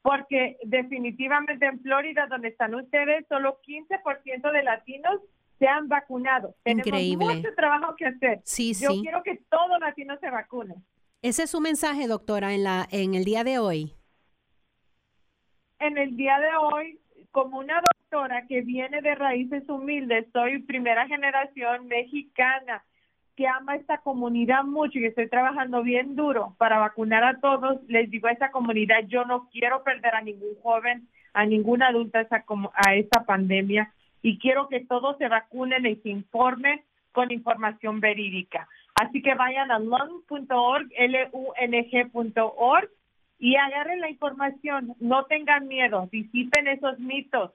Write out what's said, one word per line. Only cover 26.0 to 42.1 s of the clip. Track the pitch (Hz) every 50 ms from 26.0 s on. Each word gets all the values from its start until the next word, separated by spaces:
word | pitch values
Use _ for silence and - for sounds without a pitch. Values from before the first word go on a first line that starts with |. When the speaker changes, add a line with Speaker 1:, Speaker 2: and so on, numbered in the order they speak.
| 254 277 277
Speaker 1:
duro | 254 302 294 269 233 202 202 - _
para | 233 226 220 220
vacunar | 214 214 - 220 220 220 220 220 233
a | 247 262 254
todos. | 269 277 269 262 247 262 269 262 262
Les | - 233 226 233 214
digo | 196 226 196
a | 233 233
esa | 233 269 269
comunidad, | - 262 247 233 226 214 214 196 220 226 220
yo | 190 214 247 247
no | 240 247 247 247 _ _
quiero | 233 240 240 254 269 269
perder | 277 262 240 247 240 226
a | 220 220
ningún | 214 208 196 202 208 208 208
joven, | _ 233 226 226 220 240 240 240 233 _ _ _ _ _ _
a | 208 214
ningún | 214 220 214 214 208 240 247 262
adulto | 254 247 233 233 220 - 226
a | 220
esa | 220 233 220 -
como, | - 214 202 196 202 -
a | - 196 196 196
esta | 202 214 208 - 233 233
pandemia | - 196 190 190 190 190 196 196 196 202 214 214 214 _ _ _ _ _ _ -
y | 226 208 190
quiero | - 262 262 277 277 277
que | 277 247
todos | 254 - 254 247 247 269 285 277
se | 294 240
vacunen | 226 226 - _ - 247 254 254 254 254 254
y | 233 214
se | 214 _ 220
informen | 202 202 196 _ - 233 254 254 254 240 262 285 294 294 _ _ _ _ _ _ _
con | 240 247 247
información | 240 233 233 233 233 208 220 214 214 220 - 220 214 214
verídica. | 208 214 208 202 208 196 185 190 180 _ - 160 156 _ - - _ _ _ -
Así | 220 247 247 277 269
que | 277 262
vayan | 262 254 254 262 269 277 269
a | 240 220
lung | 220 226 240 254 277 311 339 349 -
punto | _ 294 285 269 269 262 247
org, | 240 247 262 294 311 247 -
L | 226 247 247 254 262 262 254
U | - 269 262 262 -
N | - 254 240 240 233 233 240
G | 254 247 247 247